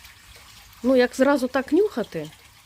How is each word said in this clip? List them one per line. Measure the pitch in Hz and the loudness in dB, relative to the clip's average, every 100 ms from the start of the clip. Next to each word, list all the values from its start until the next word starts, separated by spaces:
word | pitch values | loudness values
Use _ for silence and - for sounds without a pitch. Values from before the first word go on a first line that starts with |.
| - - - - - - - - | -20 -20 -20 -20 -20 -20 -20 -6
Ну, | 247 262 | 2 2
як | 247 - | 2 2
зразу | 269 285 247 | 2 2 0
так | 277 254 | -4 0
нюхати | 311 415 240 - 165 151 - - - | 0 0 -2 -8 -8 -12 -16 -20 -20